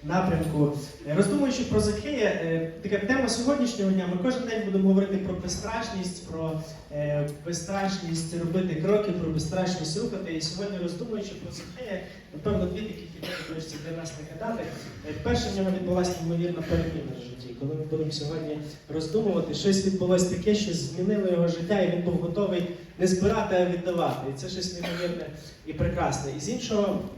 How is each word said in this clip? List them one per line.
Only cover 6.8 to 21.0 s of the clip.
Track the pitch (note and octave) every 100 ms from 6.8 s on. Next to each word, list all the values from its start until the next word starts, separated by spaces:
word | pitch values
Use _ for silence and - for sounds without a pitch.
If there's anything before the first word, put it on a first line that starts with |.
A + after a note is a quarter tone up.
| -
е, | D3 D3 D3 D3 - F3
безстрашність | E3+ - G3 F#3+ - E3+ E3 - E3+
робити | E3+ F#3 F#3
кроки, | D3+ F3+ G#3 G3
про | E3+ D#3+
безстрашність | D#3+ D#3+ F#3 F3+ F3+ D#3+ F3+
рухати. | A#3+ G3 F3
І | D#3+
сьогодні, | D3+ F3+ G3+ F#3
роздумуючи | F3 - A#3 G#3 G3
про | - -
Закея, | - - B3+ A#3 F#3 - - -
напевно, | D3+ G#3 F#3 F3+
дві | G3
такі | A3 - - -
ідеї | - - -
хочеться | D#3+ - D3+ E3
для | E3
нас | E3 -
нагадати. | C#3+ F3 A3+ A3+ - - - - D3+
Е, | D3+
перше, | A#3+ A#3+ G3+
в | G3
нього | F#3+
відбулася | F#3 F3+ F3+ F3+ E3+
неймовірна | E3 E3+ F3 E3
переміна | D#3+ E3 E3 D#3+ C3 B2+
в |
житті. | B2 B2 B2+ A#2
Коли | C#3
ми | D#3
будемо | D#3 D#3 D#3
сьогодні | - D3 D#3+ D3 D3+ - - -
роздумувати, | D#3 D3 G#3+ G#3+ E3+ D#3+
щось | C#3+ G3 F#3+ F#3+
відбулося | F#3 F3+ F3+ F3+ F3
таке, | G#3+
що | G#3 -
змінило | C#3 - F#3